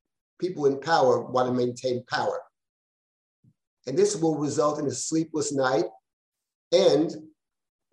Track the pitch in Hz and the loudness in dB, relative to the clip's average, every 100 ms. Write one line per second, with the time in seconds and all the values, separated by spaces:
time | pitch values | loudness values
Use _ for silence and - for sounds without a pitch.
0 | _ _ _ _ 175 147 139 139 160 160 | _ _ _ _ -6 0 0 0 0 2
1 | 131 120 - 127 127 123 123 123 131 123 | 4 2 0 -2 0 0 -2 -4 -4 -4
2 | - 147 110 - - _ _ _ _ _ | -4 -4 -2 -6 -10 _ _ _ _ _
3 | _ _ _ _ _ _ _ _ - 139 | _ _ _ _ _ _ _ _ -4 0
4 | 202 160 160 147 147 127 151 160 139 117 | 0 2 -2 0 -2 0 0 0 -4 -6
5 | - 160 160 156 147 139 131 135 110 - | -4 -4 -2 -4 -4 -2 0 0 -2 -8
6 | _ _ _ _ _ _ _ 175 180 147 | _ _ _ _ _ _ _ 4 6 4
7 | 165 - - _ _ _ _ _ _ | 2 -4 -16 _ _ _ _ _ _